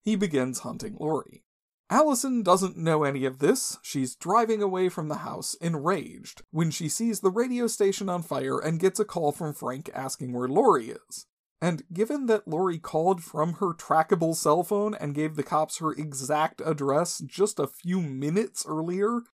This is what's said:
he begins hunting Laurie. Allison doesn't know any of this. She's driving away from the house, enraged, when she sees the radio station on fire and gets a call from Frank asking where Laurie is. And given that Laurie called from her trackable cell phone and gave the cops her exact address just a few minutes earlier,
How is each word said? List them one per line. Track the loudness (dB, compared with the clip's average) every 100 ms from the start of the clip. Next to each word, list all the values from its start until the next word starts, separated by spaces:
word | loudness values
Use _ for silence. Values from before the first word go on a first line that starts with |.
he | 0 0
begins | 2 2 0 -4
hunting | -8 -10 -10 -6
Laurie. | -2 -2 -4 -18 _ _ _ _ 2
Allison | 4 6 4 0 0
doesn't | 4 4 4 0
know | 2 2
any | 2 0 -2
of | 2
this. | 2 2 -2 -8
She's | -6 -4 -4 -4
driving | 2 2 4 0
away | 0 0 0
from | 0 -6
the | -6
house, | -8 -8 -8 -4
enraged, | -4 0 0 0 -4 -14 -18 -20 -6
when | 0 0
she | 0 -4
sees | -2 -2 2
the | 0
radio | 2 0 0 0
station | 2 2 2 -2
on | -2
fire | -2 -4 -2 -2
and | -2 2
gets | 2 2
a | -2
call | 0 0
from | 0 -6
Frank | -4 -6 -6 -8 -8
asking | -8 -6 -6
where | -4 0
Laurie | 4 6 4 0
is. | -12 -14 -18 -18 _ _ _
And | -2 -2 -6
given | -2 -2 0 2
that | 0 0
Laurie | 0 0 -2
called | -2 0 2 0
from | -2 -2 -2
her | 0 -2
trackable | -2 2 4 4 2 2 2
cell | 4 4
phone | 2 0 0
and | -4 -4 -2
gave | -2 -4
the |
cops | -2 0 0 -2
her | -4
exact | -4 -8 -8 -2 0 0 -2
address | -4 0 2 2 0 -4
just | -10 0 0 0
a | -4
few | -4 -2 -2
minutes | -2 -2 0 0 0 -6 -6
earlier, | -4 -2 0 0 0 -6